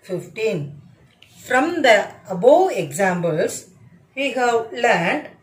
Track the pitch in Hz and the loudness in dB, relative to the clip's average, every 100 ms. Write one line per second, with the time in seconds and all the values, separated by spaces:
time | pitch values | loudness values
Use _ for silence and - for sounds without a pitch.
0 | - 180 - - 220 185 139 - - _ | -8 -10 -10 -6 -4 -4 -8 -14 -20 _
1 | _ _ _ _ - 254 302 349 269 208 | _ _ _ _ -2 0 0 0 4 4
2 | 196 - - 180 220 320 381 208 151 143 | 2 -10 -12 0 6 6 4 -2 -8 -2
3 | 196 175 170 156 165 - - _ - _ | -2 0 -2 -2 -4 -6 -16 _ -20 _
4 | _ - 277 247 247 233 226 247 233 190 | _ -8 -6 -2 0 0 -4 -2 0 2
5 | 170 285 - - | 0 -4 -6 -20